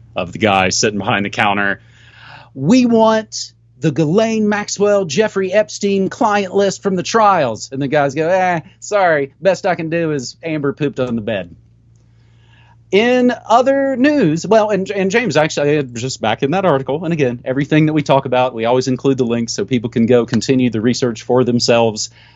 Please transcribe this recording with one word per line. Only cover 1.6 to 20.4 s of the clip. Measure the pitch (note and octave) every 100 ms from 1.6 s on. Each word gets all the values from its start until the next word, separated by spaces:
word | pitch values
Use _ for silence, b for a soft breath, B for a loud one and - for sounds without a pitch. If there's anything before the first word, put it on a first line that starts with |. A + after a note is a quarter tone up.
| G2 F#2+ B B B B B B B
"We | C3+ C#3+ B3+
want | A#3+ A3+ A3 A3 G#3+ - - _ _ _
the | D#3+
Ghislaine | C#3 D3+ G3 A3+ A3 G#3
Maxwell, | G#3 - - G#3 G3+ F3+
Jeffrey | C#3 G#3+ G3 F#3+
Epstein | G3+ G#3+ - G3+ G3 F#3+
client | - A3+ G#3 F#3+
list | G3 G3 -
from | G3+ F#3
the |
trials." | - A3+ G#3 F#3 B2+ G2+ -
And | C3+
the | C#3
guys | D3 C#3+
go, | D3+ D#3+
"Eh, | F#3 F#3 E3+ B B
sorry, | - G3+ F3+ D3+ C#3 _
best | F3+ F3
I | F#3+
can | E3+ E3
do | E3+ E3
is | D3 B2 -
Amber | E3 D#3 C#3
pooped | - C#3+ B2
on | B2+ A#2
the |
bed." | G#2+ G2+ E2+ - _ _ _ _ b b b b b b b b _
In | F#3+ A#3+ B3+ B3 A#3 -
other | A#3 C4 C#4 C4+ B3
news, | C#4+ D4 E3+ E3 F3
well, | A3 G#3+
and, | G3 F#3+
and | G3+ F#3+
James, | A3+ A#3 C#3+
actually, | D#3 - C#3+ D3+
just | C3 A#2 B2+ -
back | A2 A2+
in | C#3
that | F#3 F#3+
article, | C#3 C3 D3+ E3+
and |
again, | E3 B2+ A#2+ B2+
everything | C3 C#3 D#3 D#3
that |
we | D#3
talk | D3 C3+ C3
about, | B2+ B2+
we | A2+ A2+
always | B2+ C3
include | B2+ C#3 C3
the |
links | A#2 A#2 A2+
so | -
people | G2+ A#2+ A#2
can | B2
go | A#2 B2 A#2
continue | A2+